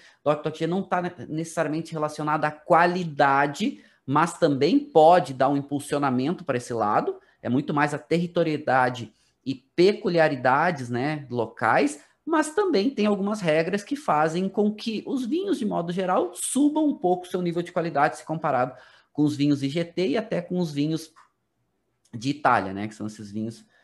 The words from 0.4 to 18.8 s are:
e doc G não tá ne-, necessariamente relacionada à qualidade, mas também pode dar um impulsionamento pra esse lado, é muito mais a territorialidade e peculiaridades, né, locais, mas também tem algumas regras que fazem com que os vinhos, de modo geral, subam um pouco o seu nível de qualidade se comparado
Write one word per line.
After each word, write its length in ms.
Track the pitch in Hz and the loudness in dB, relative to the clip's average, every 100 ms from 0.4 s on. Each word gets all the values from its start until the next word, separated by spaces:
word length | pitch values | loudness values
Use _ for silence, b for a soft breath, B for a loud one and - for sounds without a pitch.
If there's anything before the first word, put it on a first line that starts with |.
e 20 | |
doc 120 | 156 151 | -2 -4
G 100 | 165 | -4
não 160 | 185 | -2
tá 200 | 190 180 | -2 -4
ne-, 240 | 180 151 120 | -4 -8 -10
necessariamente 640 | 156 165 - 151 156 160 | -8 -6 -4 -4 -4 -6
relacionada 540 | 160 151 151 151 156 151 | -6 -6 -4 -2 0 -2
à 40 | |
qualidade, 1300 | 151 - 165 175 180 170 143 143 139 147 143 240 - B B | -2 2 4 4 2 -2 2 4 4 2 -2 -4 -6 B B
mas 340 | - 147 170 - | -2 0 0 2
também 420 | 160 131 151 277 | 2 4 4 2
pode 520 | - 165 156 180 139 | 4 6 8 8 4
dar 160 | 131 135 | 0 2
um 80 | 143 | 0
impulsionamento 880 | 139 143 - 143 143 123 135 185 | -2 -6 -4 -2 0 0 0 -4
pra 120 | - 123 | -4 -4
esse 160 | - | -4
lado, 480 | 117 104 117 302 381 b b | -2 0 0 0 -6 b b
é 80 | 120 | -2
muito 240 | 127 - | -2 0
mais 220 | 143 147 | 0 0
a 40 | 147 | -2
territorialidade 1160 | - 165 175 170 165 151 151 131 127 120 110 _ _ _ 131 | -2 -2 0 0 0 -2 2 2 2 -2 -12 _ _ _ -10
e 80 | |
peculiaridades, 1300 | 131 _ - 185 208 196 170 156 139 127 139 175 147 120 | -10 _ 2 4 4 0 2 2 2 2 2 2 -2 -4
né, 380 | 120 143 151 131 | -4 -4 -6 -6
locais, 680 | 120 113 - 113 139 285 - b b | -4 -4 0 2 4 2 -4 b b
mas 280 | - 320 311 | -2 0 0
também 380 | 427 392 226 277 | 0 0 2 0
tem 160 | 240 208 | 0 0
algumas 340 | 196 202 214 | 0 -2 -2
regras 440 | 175 156 165 202 | 0 2 2 -2
que 100 | - | -4
fazem 540 | 277 - 151 160 175 190 | -6 0 2 2 0 -2
com 260 | 202 208 | 0 0
que 300 | 214 226 208 - | -2 -6 -6 -4
os 180 | 262 | -4
vinhos, 340 | 233 320 392 294 | -2 -4 -2 -2
de 60 | |
modo 280 | 220 175 170 | -2 -4 -4
geral, 400 | 175 180 190 359 | -4 0 0 -2
subam 540 | - - 254 294 302 302 | -6 -4 2 2 2 0
um 80 | - | 0
pouco 300 | 180 180 - | 0 -2 -4
o 40 | |
seu 100 | 185 | -4
nível 220 | 175 165 | -2 -4
de 80 | 170 | -4
qualidade 480 | 180 165 143 156 - | -4 -2 2 0 0
se 60 | |
comparado 500 | - 160 156 127 131 - | -8 -4 0 0 0 -4